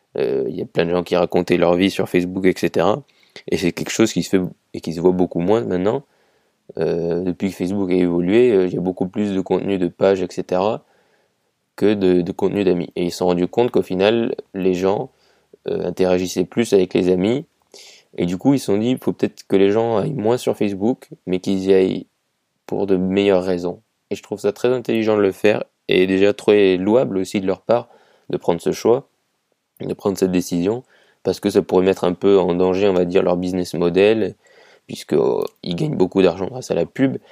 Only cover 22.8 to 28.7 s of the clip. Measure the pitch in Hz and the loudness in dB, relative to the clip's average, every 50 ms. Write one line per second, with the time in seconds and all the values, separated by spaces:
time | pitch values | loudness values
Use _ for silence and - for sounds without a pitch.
22.8 | 101 98 95 90 92 92 92 101 101 101 95 90 90 95 92 87 87 87 87 107 | 0 0 0 0 0 0 0 2 4 4 2 2 2 0 -4 -4 -4 -6 -8 -10
23.8 | _ _ _ _ _ _ 101 - - - 107 98 - 202 - - - 123 127 127 | _ _ _ _ _ _ -10 -10 -8 -10 -10 -4 -2 -4 -2 0 -2 -2 -2 -2
24.8 | 113 - 117 113 110 113 107 104 101 98 92 - - 104 110 127 - - _ _ | -2 -2 -2 0 0 2 2 2 2 0 0 2 0 0 2 0 -4 -10 _ _
25.8 | _ - 98 92 92 92 95 95 98 101 104 - - 113 104 104 98 95 92 90 | _ 0 2 2 4 4 4 4 4 2 2 2 2 4 4 6 6 4 4 2
26.8 | 92 104 110 127 139 123 95 95 95 - - 104 95 95 92 - _ - 113 120 | 2 2 2 2 2 0 -2 -4 -4 -4 -4 -4 -2 -2 -4 -4 _ 0 0 0
27.8 | 120 - - _ _ _ _ _ _ - - 127 - - 87 85 - 87 | -2 -6 -16 _ _ _ _ _ _ -8 -8 -4 -2 -2 -2 0 -2 -4